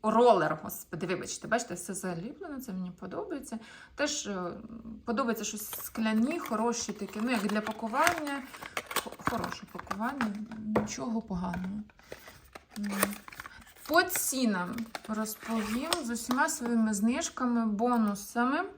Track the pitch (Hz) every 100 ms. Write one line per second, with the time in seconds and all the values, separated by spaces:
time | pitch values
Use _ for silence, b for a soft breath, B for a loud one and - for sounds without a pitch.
0 | 208 226 247 196 - 156 202 - - 165
1 | 175 180 - - 214 226 - 175 - 180
2 | 185 170 208 311 370 277 254 185 180 185
3 | 185 - 508 285 262 226 B B B -
4 | 294 - 202 196 175 - - - - -
5 | - 226 240 220 208 214 - - - -
6 | 220 220 247 339 - 220 233 233 - 196
7 | 196 214 233 233 202 208 214 220 226 247
8 | - 339 294 277 262 B B - - -
9 | - - - 233 - - - - - 196
10 | 233 277 226 202 214 220 214 214 214 -
11 | 254 226 - 180 180 180 185 208 214 -
12 | B B B B B - _ - 208 196
13 | 202 202 - - B B - - - 320
14 | 370 - - 262 240 190 180 220 226 -
15 | - 214 220 - - 226 208 233 311 349
16 | 240 233 - 254 311 - 240 233 220 202
17 | 226 277 339 - 254 233 226 208 240 240
18 | 214 202 - 240 247 302 392